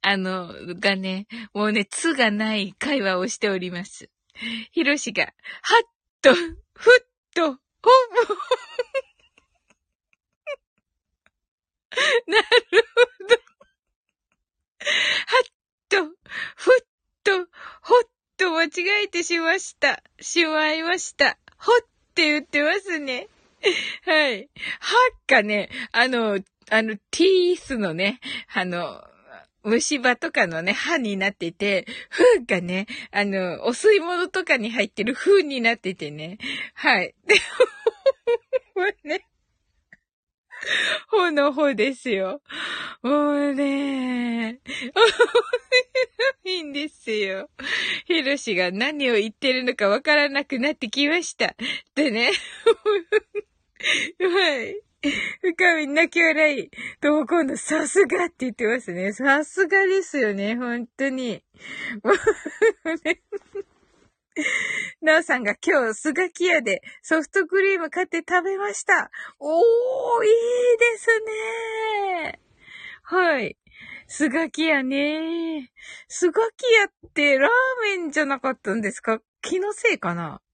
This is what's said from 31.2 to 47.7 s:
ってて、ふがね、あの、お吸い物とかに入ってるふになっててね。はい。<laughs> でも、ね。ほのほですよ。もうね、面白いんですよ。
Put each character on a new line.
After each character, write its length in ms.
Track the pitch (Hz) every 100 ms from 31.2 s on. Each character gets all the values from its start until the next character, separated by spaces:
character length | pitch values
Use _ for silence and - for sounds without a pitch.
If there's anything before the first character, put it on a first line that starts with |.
| 196
っ 20 |
て 220 | 202 170
て、 340 | - 202 196 - - -
ふ 140 | - 494 427 240
が 140 | 190
ね、 280 | 175 185 202 - -
あ 120 | -
の、 420 | 202 196 185 160 -
お 40 |
吸 240 | 240 415
い 80 | 415
物 260 | 330 359 370
と 160 | 381
か 140 | 339 277
に 140 | 220
入 140 | 226 202
っ 60 |
て 140 | - 214
る 80 |
ふ 280 | 269 - 403
に 200 | 302 269
な 140 | 226 233
っ 20 |
て 180 | 185 185
て 160 | 151
ね。 280 | 147 156 202 - - -
は 280 | - 302 220
い。 140 | 180 -
<laughs> 40 | -
で 100 | 427 - - 508 855 - - - - - 480 _ 523 _ -
も、 120 | 381 415 294
ね。 200 | 359 _ _ _ _ _ _ _ _ _ _ _ _ _ - 539 539 - - -
ほ 200 | 440 359
の 200 | 294 285
ほ 200 | 269 294
で 200 | 220 233
す 160 | 262 254
よ。 320 | 196 190 285 _ - - - - -
も 300 | 240 294 294
う 220 | 285 285
ね、 880 | 269 285 277 277 269 254 247 240 233
面 160 | 220 247 - 285 254 370 440 - - 480 - 480 - 508 508 523 508 - 523 523 370
白 0 |
い 180 | 370
ん 80 | 311
で 160 | 277 302
す 240 | _ -
よ。 380 | 214 196 190 294 _ 262